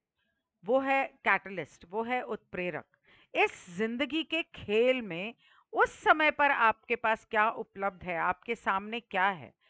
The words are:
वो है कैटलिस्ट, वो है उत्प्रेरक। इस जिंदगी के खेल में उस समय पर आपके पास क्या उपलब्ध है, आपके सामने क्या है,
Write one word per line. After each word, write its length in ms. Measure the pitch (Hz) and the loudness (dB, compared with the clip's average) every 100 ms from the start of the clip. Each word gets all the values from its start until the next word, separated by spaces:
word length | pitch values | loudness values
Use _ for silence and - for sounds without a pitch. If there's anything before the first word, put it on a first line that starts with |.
| _ _ _ _ _ _ 175 | _ _ _ _ _ _ 0
वो 140 | 262 | 0
है 280 | 269 269 262 | 2 0 0
कैटलिस्ट, 800 | _ 226 196 190 190 143 - 175 | _ 0 0 0 -10 -12 -14 -10
वो 140 | 208 | -8
है 180 | 233 254 | -4 -4
उत्प्रेरक। 640 | 247 214 _ 180 180 147 - _ _ _ _ 311 | -4 -10 _ -8 -6 -6 -12 _ _ _ _ 0
इस 340 | 415 - - | 0 0 -12
जिंदगी 540 | 175 226 240 285 311 | -6 -4 -2 -4 -4
के 200 | 277 320 | -4 -6
खेल 580 | - - - 214 254 254 | -6 -12 -2 2 4 2
में 340 | 214 165 208 - _ _ _ | -2 -8 -10 -12 _ _ _
उस 300 | 440 466 - | 0 0 2
समय 280 | 427 311 302 | 2 4 4
पर 200 | 294 285 | 4 2
आपके 440 | 269 226 - - 233 | 4 2 2 -4 -2
पास 300 | 220 220 - | 0 -2 -2
क्या 240 | 220 214 | 0 2
उपलब्ध 540 | 226 220 190 196 185 | 0 -10 -4 -4 -4
है, 140 | 170 165 | -6 -2
आपके 380 | 170 185 - 226 | -2 -2 -6 -6
सामने 440 | 226 196 208 233 | -2 -2 -2 -10
क्या 300 | - 190 196 | -6 0 0
है, 240 | 175 117 _ | 0 -10 _